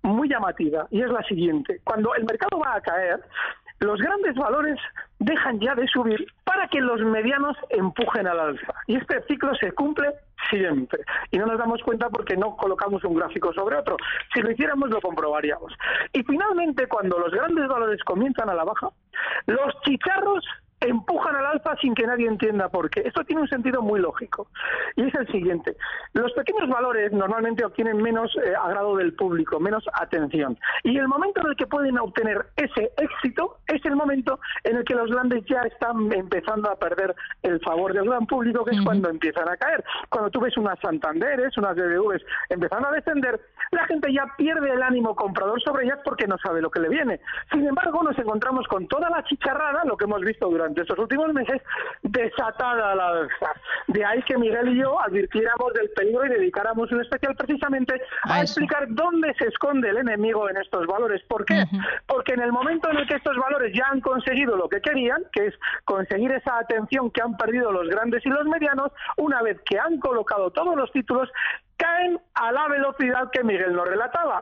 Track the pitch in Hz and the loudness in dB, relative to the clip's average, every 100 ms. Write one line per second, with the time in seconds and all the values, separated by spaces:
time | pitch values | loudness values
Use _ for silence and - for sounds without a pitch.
0 | 202 220 294 247 190 - 160 156 156 202 | 0 2 2 0 -2 0 0 0 0 0
1 | 247 233 - 180 170 151 139 185 - 220 | 0 0 -2 0 2 2 -2 -4 -2 0
2 | 214 233 226 226 392 359 294 214 - 175 | 0 0 0 0 0 0 0 -2 0 0
3 | 180 180 - - - - - - 208 208 | 0 -2 -4 -6 -6 -8 -14 -4 -2 0
4 | 302 403 381 247 254 277 302 277 - - | 0 0 0 0 0 2 0 -2 -6 -12
5 | - - 214 311 277 220 233 254 254 254 | -12 -4 0 2 0 0 0 0 0 2
6 | 226 220 370 - - 381 359 285 247 233 | 2 0 -2 -8 -2 0 2 0 2 2
7 | 220 220 226 277 285 - - 208 185 196 | 2 2 2 2 0 -2 -2 0 0 0
8 | 233 233 185 170 156 135 - - - 254 | 0 0 0 0 0 -4 -8 -8 -2 -2
9 | 262 277 - 277 269 254 196 - 285 302 | 0 -4 -2 -2 0 0 -2 -2 -2 0
10 | 285 285 - - - 202 180 143 127 123 | -2 -2 -10 -10 -2 0 2 0 0 -4
11 | - - - 180 220 226 233 233 233 226 | -4 -6 -2 0 2 0 0 0 0 0
12 | 240 226 214 185 214 - 190 185 202 196 | 0 -2 -2 0 0 0 -2 0 0 0
13 | 190 165 175 175 170 170 202 285 - - | 0 0 0 -2 -2 0 0 0 0 -2
14 | - - - 247 220 226 302 277 269 214 | -2 -6 -4 -2 0 0 0 0 0 0
15 | 185 160 151 151 147 - 160 - - - | -2 -2 0 0 0 -2 -6 -8 -4 -2
16 | - 277 240 294 415 359 339 262 254 214 | -2 -2 0 0 2 2 0 0 -2 0
17 | 190 175 170 190 320 330 269 247 220 208 | 0 0 0 0 0 2 2 0 0 0
18 | - 185 269 247 214 175 165 - 381 - | 0 0 0 0 0 0 0 -2 -6 -8
19 | _ - - - - 480 277 - 285 269 | _ -8 -4 -4 0 0 0 0 0 0
20 | 370 392 403 381 - - _ - 247 233 | 2 2 2 0 -2 -12 _ -4 0 0
21 | - 339 320 277 277 302 320 285 269 233 | 0 0 0 0 0 0 -2 0 0 2
22 | 233 240 226 208 214 208 185 185 156 208 | 0 2 0 2 0 2 0 0 -2 -2
23 | 240 330 - 320 285 262 254 247 208 208 | -2 -2 -2 0 0 0 0 0 0 2
24 | 170 - 220 - - - - - - - | 0 -2 -8 -10 -10 -8 -6 -4 -4 -2
25 | 262 294 233 202 175 175 - - - - | 0 0 -2 0 0 0 -2 -6 -8 -10
26 | - - 240 247 277 427 302 247 247 226 | -6 -2 0 0 -2 0 0 0 2 2
27 | 208 202 190 226 226 233 214 - 226 214 | 2 2 0 0 0 0 -2 0 0 2
28 | 226 226 226 - 285 180 175 202 208 196 | 2 2 0 0 0 0 0 0 0 2
29 | 175 165 185 170 156 156 185 214 - 160 | 2 2 0 2 0 0 0 0 -2 -4
30 | 170 170 147 156 139 - - - - 269 | -2 0 0 0 -2 -2 -4 0 2 2
31 | 269 277 392 392 311 - 254 294 269 247 | 2 2 0 0 -2 -2 -2 0 2 2
32 | 226 - 226 208 - - 294 - 220 - | 0 0 0 0 -2 -2 -2 0 -2 0
33 | 302 - 262 285 339 - - 302 311 277 | -2 0 -2 0 -4 -4 -4 -2 2 2
34 | 294 269 247 269 - - - 233 240 247 | 2 2 0 -2 -4 -4 0 0 2 0
35 | 233 247 254 240 - 254 233 233 240 233 | 2 2 2 0 2 0 0 -2 -2 0
36 | 214 202 185 185 165 214 214 190 170 175 | 2 0 0 -2 0 0 0 0 -2 0
37 | 190 175 - - 185 170 175 165 190 190 | 0 -2 -8 -4 0 0 0 0 2 2
38 | 202 247 226 262 240 240 226 208 202 202 | 2 2 0 0 2 2 2 2 4 2
39 | 175 160 160 175 165 180 277 294 - - | 2 0 -2 0 -2 -2 0 0 -2 -8
40 | - 240 208 233 240 226 208 180 196 160 | -4 -2 0 0 0 0 0 -2 -2 -2
41 | 156 160 247 269 262 233 196 170 180 175 | -2 0 0 2 0 0 0 2 2 2
42 | 208 185 - - - 180 175 208 277 302 | 2 0 -4 -6 -4 -2 -2 0 0 0
43 | 320 294 254 220 - - - 339 330 320 | 0 0 0 -2 -6 -10 -2 0 0 0
44 | 285 269 277 - 302 320 277 254 254 247 | 0 0 0 0 2 2 2 2 2 2
45 | 226 208 202 180 190 240 302 269 254 285 | 2 0 -2 0 0 0 0 0 0 -2
46 | 285 - 208 185 190 170 160 175 165 285 | -4 -2 -2 -2 -2 0 0 0 0 0
47 | 262 180 - - - 311 285 277 359 311 | 0 -2 -6 -10 -2 2 2 2 0 2
48 | 311 277 220 214 262 262 - 196 175 277 | 0 0 -2 -2 0 -2 -2 -4 -2 -2
49 | 339 330 330 285 277 285 302 285 320 208 | 0 0 -2 -2 -2 0 0 0 0 0
50 | 208 208 190 220 190 165 160 151 170 185 | 0 0 -2 0 2 2 0 -2 -2 -2
51 | 226 277 320 285 240 262 - - - - | 0 0 2 0 0 -4 -4 -8 -8 -8
52 | - 240 226 - 226 220 247 233 208 190 | -4 0 0 -2 -4 -2 0 0 2 2
53 | 180 170 139 - 165 - - - - 208 | 2 0 0 -2 -4 -6 -6 -6 -2 0
54 | 208 233 254 262 226 233 247 247 269 285 | 2 0 0 2 2 2 2 4 2 2
55 | 220 190 185 214 226 233 247 233 214 202 | 0 0 0 2 2 2 0 0 0 0
56 | 202 240 269 233 185 202 214 226 233 240 | 2 2 2 2 2 2 0 0 0 -2
57 | 240 262 277 - 277 285 285 269 254 262 | -2 -2 -2 -2 -2 0 0 0 0 -2
58 | 262 - - 269 - 311 285 294 269 220 | -4 -6 0 0 0 0 0 0 -2 0
59 | 339 339 311 - 233 - 285 277 226 220 | 2 2 2 0 -2 0 0 2 2 2
60 | 247 208 220 226 202 190 185 190 165 196 | 0 2 2 2 0 -2 -2 -2 0 0
61 | 233 196 - 220 202 202 190 190 - - | 0 0 -2 -2 2 2 2 0 -4 -4
62 | - 262 247 254 240 240 285 330 320 294 | -2 -2 0 0 0 2 0 0 0 0
63 | 277 285 302 254 262 285 233 196 269 269 | 0 -2 0 0 0 0 0 0 0 0
64 | 262 262 262 254 269 196 170 202 302 285 | 0 0 0 0 2 2 0 0 0 0
65 | 240 294 - - 202 - - - - 196 | 2 0 -2 -2 -2 -2 -6 -4 -2 -2
66 | 190 202 254 262 - 240 233 226 220 269 | 0 0 0 0 -2 -2 0 -2 0 0
67 | 247 - 233 196 226 247 233 190 165 202 | 0 0 -2 0 0 2 2 2 0 0
68 | 233 233 269 277 294 330 294 269 277 - | 0 0 0 0 2 2 2 2 -2 -4
69 | - - 302 254 226 196 - 202 302 311 | -6 -2 0 2 0 -2 -2 0 0 0
70 | 269 240 208 202 185 233 349 311 262 269 | 0 0 0 0 0 0 0 0 0 -2
71 | 233 254 247 - - - _ - 339 339 | 0 0 0 -2 -4 -4 _ -2 0 2
72 | 359 339 - - 233 262 302 285 277 269 | 2 0 -4 -2 0 2 2 2 0 0
73 | 254 247 254 254 233 185 185 175 175 190 | 0 0 0 0 2 2 2 0 0 0
74 | 240 339 320 196 | 0 0 0 0